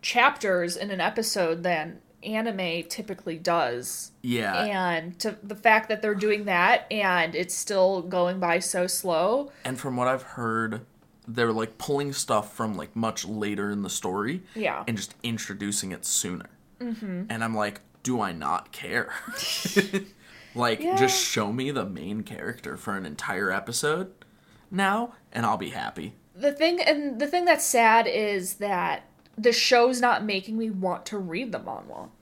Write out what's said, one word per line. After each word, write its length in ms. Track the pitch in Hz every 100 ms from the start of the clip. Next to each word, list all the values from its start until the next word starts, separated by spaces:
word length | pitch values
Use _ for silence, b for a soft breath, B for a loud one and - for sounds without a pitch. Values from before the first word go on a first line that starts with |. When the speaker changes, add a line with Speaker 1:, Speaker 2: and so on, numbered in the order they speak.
Speaker 1:
chapters 720 | - 247 254 - 208 180 175 175
in 140 | 202
an 100 | 190
episode 640 | 220 220 220 208 170 165
than 360 | 175 165 156 175 _ _
anime 640 | - 220 226 196 180 165 -
typically 480 | - 214 180 - 165
does. 760 | 175 170 135 120 127 - - _
Speaker 2:
Yeah. 320 | 123 120 107 95 214
Speaker 1:
And 520 | 196 185 165 165 175
to 180 | 220 208
the 140 | 202 202
fact 340 | 233 220 214
that 120 | 214
they're 120 | 214
doing 320 | 202 208 208 202
that 400 | 180 180 247 -
and 420 | 214 196 180 165
it's 220 | 160 180 -
still 460 | - 202 185 190
going 380 | 175 185 175 190
by 200 | 180 170
so 260 | 175 185 180
slow. 680 | - 190 160 180 247 285 B 131
Speaker 2:
And 140 | 127
from 160 | 139 123
what 120 | 123
I've 140 | 131
heard, 580 | - - 117 113 113 107 - _ _ _ -
they're, 260 | 117 117
like, 240 | 110 110 -
pulling 340 | - 143 143
stuff 400 | 135 - 113 104
from, 220 | - 113 95
like, 200 | 76 110
much 300 | 113 110 90
later 460 | 107 104 101 104
in 100 | 101
the 80 | 95
story 540 | - 98 95 104 180 - 220
Speaker 1:
Yeah. 280 | 196 78 104
Speaker 2:
and 100 | 110
just 180 | 95 -
introducing 680 | 120 113 - 98 101 101 95
it 120 | 87 -
sooner. 440 | - - 87 - _ _ _
Speaker 1:
Mm-hmm. 420 | 247 226 214 180 202
Speaker 2:
And 140 | 113
I'm 100 | 113
like, 280 | 113 104 101 - _
"Do 180 | 123 123
I 100 | 101
not 400 | 85 73 87 -
care?" 400 | - - 120 - - - -
<laughs> 540 | - - - 196 196 196 196 - B B B -
Like, 260 | 240 220
Speaker 1:
Yeah. 140 | 320 381
Speaker 2:
just 280 | 392 381
show 300 | - - 104
me 160 | 117 131
the 140 | 139 101
main 380 | 87 82 107
character 520 | 104 113 95 117 - 71
for 200 | - 98
an 80 | 87
entire 460 | 73 - 95 98
episode 600 | 95 98 120 147 160 185 - b b b b b
now, 420 | 180 196 208 240 - _
and 140 | 113 117
I'll 120 | 104
be 120 | 90
happy. 460 | - 58 - 82 - _ 180
Speaker 1:
The 160 | 277
thing, 280 | 285 320 349
and 380 | - 294 294 226
the 80 | 285
thing 180 | 349 349
that's 200 | 302 -
sad 420 | 247 226 226 226
is 480 | - 214 202 180 -
that 480 | 202 185 175 151 - _ _ -
the 140 | 233
show's 480 | 233 - 247 240 247
not 240 | 240 220 214
making 320 | 196 190 220
me 120 | 226
want 340 | 196 185 170 -
to 100 | 208
read 320 | 185 165 247
the 80 | 147
manga. 500 | - - - - - -